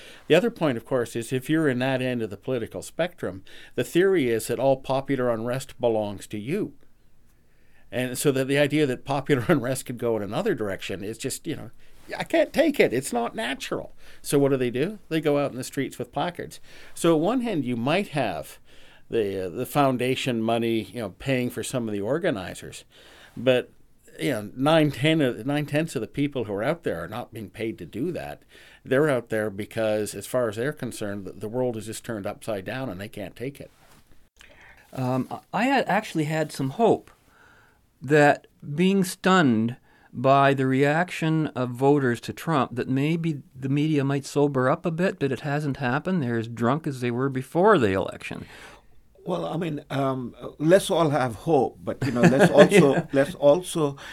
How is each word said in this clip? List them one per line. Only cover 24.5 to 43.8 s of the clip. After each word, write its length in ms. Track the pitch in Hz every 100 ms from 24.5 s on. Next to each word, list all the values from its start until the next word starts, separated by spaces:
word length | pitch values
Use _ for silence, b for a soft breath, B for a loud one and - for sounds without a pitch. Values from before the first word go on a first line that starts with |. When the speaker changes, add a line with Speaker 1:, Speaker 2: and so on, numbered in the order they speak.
| -
Speaker 1:
nine, 340 | 143 165 151
ten, 320 | 123 151 160
uh, 200 | 131 107
nine-tenths 500 | 127 143 139 143 165
of 60 | 127
the 60 | 107
people 380 | - 143 135
who 80 | 104
are 100 | 101
out 200 | 120 165
there 200 | 131 85
are 40 | 85
not 240 | 110 -
being 160 | 113 95
paid 300 | - 113 -
to 80 | 82
do 240 | 104 170
that. 300 | 117 71 67 _ b b b
They're 240 | 135 131 156
out 220 | 127 117
there 180 | 110 107
because, 640 | 98 101 117 110 107 104
as 120 | 101 -
far 220 | 131 117
as 80 | 104
they're 160 | 131
concerned, 520 | 151 123 - 104 101
the, 80 | 92
the 160 | - 107
world 280 | 123 127 110
is 80 | 107
just 180 | 110
turned 220 | - 107 98
upside 380 | - - 104 98
down 240 | 127 131
and 100 | 90
they 80 | 104
can't 280 | - 95 -
take 220 | 131 139
it. 100 | - _ _ - _ - - _ b b b b b
Speaker 2:
Um, 360 | - 123 131 - 131 -
I 120 | 180
had 220 | 247 269 -
actually 360 | 190 214 160
had 280 | 151 160 151
some 180 | - 135
hope 400 | 135 220 117 - _ b b b b b b _ _
that 440 | 135 151 147 - - _ -
being 300 | 147 185 196
stunned 720 | 180 - 185 185 143 110 117 123 b b b
by 400 | - 131 139 139
the 140 | 139 131
reaction 800 | 131 143 156 180 - 160 160 156
of 220 | - 127
voters 500 | 120 135 147 131 117
to 120 | -
Trump, 400 | - - 151 120
that 140 | 123 -
maybe 520 | 131 151 170 165 139 - 131
the 120 | 131
media 340 | 143